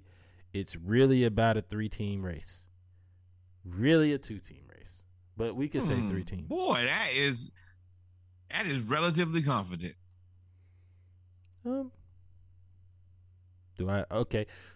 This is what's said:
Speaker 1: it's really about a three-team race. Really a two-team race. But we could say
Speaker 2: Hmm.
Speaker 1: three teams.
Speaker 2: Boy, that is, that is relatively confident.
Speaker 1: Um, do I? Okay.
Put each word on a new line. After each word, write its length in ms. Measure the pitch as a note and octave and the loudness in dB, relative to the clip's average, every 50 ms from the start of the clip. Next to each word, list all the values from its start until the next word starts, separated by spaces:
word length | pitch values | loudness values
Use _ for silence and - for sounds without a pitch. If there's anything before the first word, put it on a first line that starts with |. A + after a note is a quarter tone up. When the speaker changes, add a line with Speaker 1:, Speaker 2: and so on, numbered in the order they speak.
| - - - - - - - - - - - | -6 -12 -20 -20 -20 -20 -20 -20 -20 -10 -6
Speaker 1:
it's 200 | G2 F#2+ - - E2 | -6 -6 -6 -8 -10
really 480 | E2 F#2 A2 B2 C3+ C3+ C3+ B2+ B2 | -2 2 6 6 8 8 8 6 4
about 320 | A2+ G#2 G#2+ A2+ A#2 A2 A2 | 4 4 4 4 4 2 2
a 40 | |
three-team 600 | G2+ - G#2 G#2+ G#2+ G#2+ - - G#2+ G2+ G2+ G2 F#2+ | -2 -4 -4 -4 -4 -4 -4 -4 -4 -4 -4 -4 -4
race. 420 | F2+ E2 D#2+ - - - - - - - - - - _ - - _ - - _ - - - - - - - - | -6 -6 -8 -10 -14 -16 -18 -20 -20 -20 -20 -20 -20 _ -20 -20 _ -20 -20 _ -20 -20 -20 -20 -20 -20 -18 -14
Really 480 | F2 F2 F#2+ A2+ C#3+ E3 D#3+ D#3 D3+ C#3+ | -10 -4 0 4 6 6 6 6 4 2
a 40 | C3+ | 0
two-team 460 | - - A2 F#2+ - - - C2+ C#2 - - | -4 -8 -12 -12 -12 -16 -20 -20 -20 -20 -20
race. 300 | - - - - - - - - - - - - | -20 -20 -20 -20 -20 -20 -20 -20 -20 -20 -20 -8
But 220 | G#2+ A2+ A#2 G2+ B2 | -6 -4 -4 -2 -2
we 100 | C#3+ D3 | -4 -2
could 160 | - C#3 B3+ | -2 -2 -2
say 120 | D#3+ - | 0 0
Speaker 2:
Hmm. 160 | - A2+ G2+ | 0 0 0
Speaker 1:
three 120 | F#2 F2+ F2+ | -2 -4 -4
teams. 240 | - F#2 F#2 - - | -6 -8 -8 -6 -6
Speaker 2:
Boy, 380 | D4 F4+ F#4 F4 F#3+ B2 A#2+ | -4 -4 0 0 0 2 2
that 240 | B2+ D3+ G#3 A3 D#3 B2+ | 0 0 0 0 0 0
is, 380 | C3+ C#3+ C#3+ B2+ A#2+ B2+ - - - - - - - - - - - - - - - - - - - - - | 0 2 0 0 -2 -6 -12 -16 -20 -20 -20 -20 -20 -20 -20 -20 -20 -20 -20 -20 -20 -20 -20 -20 -20 -18 -8
that 160 | - F3 A3 | -6 -4 -2
is 140 | F3 C#3 C3 | -2 -2 -2
relatively 600 | A2+ G#2+ C#3+ D3+ E3+ F3 D#3 E3+ F3+ D#3+ D#3+ E3 | 0 0 0 2 2 2 2 2 2 2 2 0
confident. 540 | D3 C#3+ C3+ G#2+ G2 F2+ F2+ E2 F2 E2+ - - - - - - - - - - - - - - - - - - - - - - - - - - - - - - - - - - - | 2 2 2 0 0 -2 -6 -8 -8 -10 -12 -12 -20 -20 -20 -20 -20 -20 -20 -20 -20 -20 -20 -20 -20 -20 -20 -20 -20 -20 -20 -20 -20 -20 -20 -20 -20 -20 -20 -20 -20 -20 -20 -12 -6
Speaker 1:
Um, 260 | A#3+ B3+ C4+ C4+ B3+ - - - - - - - - - - - - - - - - - - - - - - - - - - - - - - - - - - - - - - | -4 -4 -4 -6 -8 -12 -20 -20 -20 -20 -20 -20 -20 -20 -20 -20 -20 -20 -20 -20 -20 -20 -20 -20 -20 -20 -20 -20 -20 -20 -20 -20 -20 -20 -20 -20 -20 -20 -20 -20 -20 -10 -6
do 120 | F2+ F#2 | -4 -2
I? 160 | G2 G2+ - - | -2 -2 -2 -2
Okay. 380 | - A2 A#2+ - - G#2+ G#2+ - - - - - - | -2 -4 -2 -2 -2 -4 -4 -4 -10 -20 -20 -20 -14